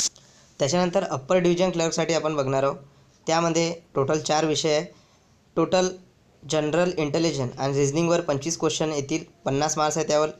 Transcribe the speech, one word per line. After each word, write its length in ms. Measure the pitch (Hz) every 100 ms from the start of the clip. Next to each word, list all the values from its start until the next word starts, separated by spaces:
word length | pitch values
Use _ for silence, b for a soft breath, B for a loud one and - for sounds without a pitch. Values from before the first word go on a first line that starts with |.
| - - B B B _
त्याच्यानंतर 460 | 143 175 180 196
अप्पर 320 | 180 143 - 185
डिव्हिजन 340 | 175 175 185
क्लर्कसाठी 440 | 170 165 160 160
आपण 220 | 160 151 151
बघणार 260 | 131 135
आहोत. 140 | 139 143 - b b b -
त्यामध्ये 480 | 160 170 165 170 170 -
टोटल 240 | - 135 156
चार 260 | 156 151
विषय 260 | 160 147 160
आहे. 160 | 151 175 b b b b b _ -
टोटल 320 | 160 185 185 185 - _ _ _ -
जनरल 400 | 156 151 156 180
intelligence 720 | 160 147 160 165 143 123 -
and 120 | 135
रिझनिंगवर 460 | 139 143 147 170 170
पंचवीस 380 | 170 139 147 160
क्वेश्चन 340 | 160 151 156
येतील, 320 | 147 131 156 160 _
पन्नास 340 | - 139 151 156
मार्क्स 200 | 151 156
आहे 100 | 156
त्यावर. 200 | 151 156 -